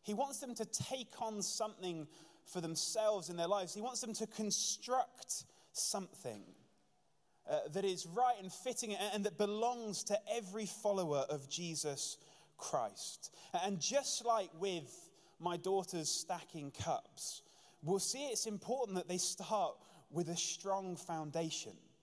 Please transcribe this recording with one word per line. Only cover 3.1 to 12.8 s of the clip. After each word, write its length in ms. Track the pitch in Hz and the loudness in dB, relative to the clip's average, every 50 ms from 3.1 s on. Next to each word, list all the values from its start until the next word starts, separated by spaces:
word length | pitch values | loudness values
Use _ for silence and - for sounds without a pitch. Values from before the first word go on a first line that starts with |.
| 214 196 170 175 | 4 4 0 -2
in 60 | 175 | 0
their 120 | 170 170 | 0 4
lives. 260 | 175 202 202 185 175 - | 4 4 2 2 -2 -4
He 80 | 208 | -4
wants 180 | 214 254 247 - | -4 -2 -2 -2
them 140 | 254 226 220 | -4 -4 -2
to 140 | - 220 | -4 -4
construct 1160 | 214 - - 214 208 190 - - - - - - 240 247 262 - - - - - - - - - - - - - - - | -4 -2 -2 0 0 2 2 2 0 0 -2 0 2 2 2 2 0 -4 -16 -6 -4 -4 -4 -4 -10 -20 -20 -20 -10 -4
something, 680 | - - - - 202 190 - - - - 127 107 101 95 - - - - _ _ _ _ _ _ _ _ _ _ _ _ _ _ _ _ - | -2 0 0 0 0 -2 -4 -10 -8 -8 -6 -8 -8 -10 -16 -20 -20 -20 _ _ _ _ _ _ _ _ _ _ _ _ _ _ _ _ 0
uh, 120 | 143 151 - 151 147 | 0 0 0 0 -2
that 100 | 196 196 | 2 2
is 220 | 196 185 180 170 | 2 2 0 -4
right 300 | 170 170 226 254 247 247 202 | -2 4 4 6 6 4 2
and 140 | 190 190 - | -2 -8 -10
fitting 400 | - - 254 233 - 240 214 202 | -4 -4 -2 -2 -2 -2 -2 0
and, 160 | 180 196 208 190 | 0 0 0 2
and 80 | 214 202 | 2 0
that 140 | 208 170 147 | 0 2 2
belongs 640 | 208 202 208 214 226 240 247 240 226 214 185 - - | 2 2 4 2 2 2 0 0 -4 -4 -4 -4 2
to 160 | - 160 - - 190 | 2 2 2 2 0
every 360 | 220 240 208 180 190 220 214 | -2 -2 -2 -4 -4 -4 -4
follower 580 | 180 - - - 208 202 190 180 151 147 139 135 - | -4 -6 0 2 4 4 4 4 4 4 2 2 2
of 180 | 151 143 135 139 | -2 -4 -2 -6
Jesus 680 | - 165 175 170 165 151 - 147 139 - - - - - - - - - - - _ - | -4 -4 -2 -2 -2 0 0 0 0 -2 -4 -4 -6 -8 -14 -20 -20 -20 -20 -20 _ -8
Christ. 760 | - - - 139 | -4 0 2 2